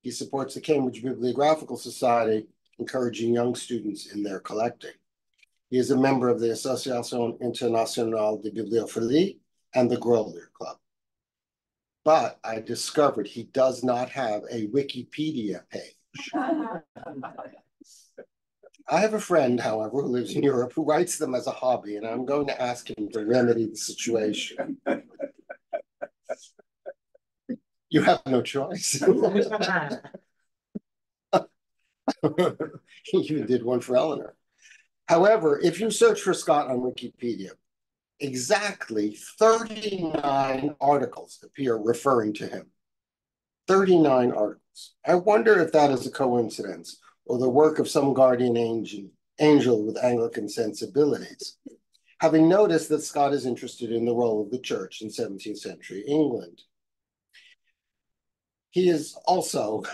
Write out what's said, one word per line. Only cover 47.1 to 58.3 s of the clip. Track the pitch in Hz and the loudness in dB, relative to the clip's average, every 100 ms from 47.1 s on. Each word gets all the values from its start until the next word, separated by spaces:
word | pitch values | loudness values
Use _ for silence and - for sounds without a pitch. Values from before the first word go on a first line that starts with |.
| _ - | _ -4
or | 123 | 0
the | 131 | 4
work | 127 156 156 | 6 6 4
of | 123 | 0
some | 151 139 | 2 2
guardian | 131 131 123 123 117 | 6 4 6 2 2
angel, | 117 113 92 101 98 _ _ - | 0 -2 -6 -12 -16 _ _ 2
angel | 151 147 123 113 | 6 6 6 2
with | 107 104 | 0 0
Anglican | 104 120 117 120 104 | 0 0 -2 -4 -8
sensibilities, | - 110 104 107 131 147 - - - - _ - - _ _ _ _ | -4 -4 -4 -4 2 2 0 -6 -14 -16 _ -20 -20 _ _ _ _
having | 160 156 160 | 4 6 6
noticed | 196 208 160 156 | 6 6 2 0
that | 151 | -2
Scott | 151 151 139 | 0 0 2
is | 139 127 | 2 -2
interested | 117 123 - 117 | -6 -10 -10 -4
in | 117 | -2
the | 117 | 0
role | 120 120 107 | 2 2 0
of | 101 | -4
the | 95 | -8
church | - 110 92 - | -6 -8 -8 -12
in | 110 | -12
seventeenth | - 110 98 110 101 | -6 -8 -8 -12 -10
century | 101 92 - 92 110 | -12 -14 -14 -12 -2
England. | 151 143 113 87 - _ _ _ _ _ _ _ - _ _ _ _ _ _ _ _ _ | 0 2 -2 -8 -20 _ _ _ _ _ _ _ -20 _ _ _ _ _ _ _ _ _